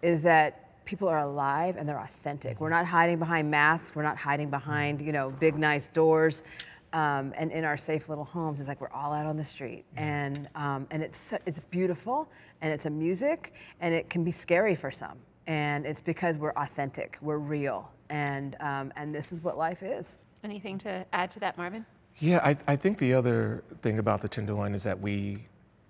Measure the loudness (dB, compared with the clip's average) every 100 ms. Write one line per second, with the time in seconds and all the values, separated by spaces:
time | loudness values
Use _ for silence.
0 | 4 4 6 6 6 0 -20 _ -10 -2
1 | 0 2 0 0 0 2 0 -2 -4 -6
2 | -8 -10 -10 -8 -8 -4 0 2 4 4
3 | 4 4 2 2 2 6 6 4 0 -2
4 | -2 -2 -2 -2 0 -4 -2 -2 0 -2
5 | -2 -2 -2 2 2 4 2 2 0 4
6 | 6 8 6 2 -12 -16 -18 -18 _ 0
7 | 0 0 -2 -4 -4 -2 -2 -2 -2 -4
8 | -4 -10 -8 -4 -4 -4 -6 -8 -8 -6
9 | -4 -2 -2 -4 -6 -8 -10 -12 -14 -6
10 | -2 -2 -2 -4 -8 -6 -2 -2 -4 -4
11 | -6 -8 -8 -6 -4 -8 -6 0 0 0
12 | -2 -2 -4 -12 -20 _ -4 -2 -4 -2
13 | -2 0 0 0 -4 -18 -20 -6 0 0
14 | 0 -2 -2 -2 2 4 4 2 -4 -8
15 | -12 -14 -20 _ -4 0 0 -2 -2 -6
16 | -4 0 0 0 -2 -2 -4 -4 -6 -4
17 | -10 -8 -4 -4 -2 -2 -2 -4 -8 -20
18 | _ -4 -2 -2 -6 -6 -4 -4 -6 -8
19 | -8 -8 -8 -6 -4 -2 -2 -2 -6 -8
20 | -8 -16 _ _ -12 -10 -8 -8 -8 -8
21 | -4 -2 -2 -2 -6 -4 -8 -8 -14 _
22 | _ _ 4 6 6 4 2 2 2 2
23 | 4 4 4 4 2 -2 -10 -4 0 2
24 | 2 2 0 -4 -4 -2 -2 -2 -4 -2
25 | -2 -2 -4 -8 -12 _ _ _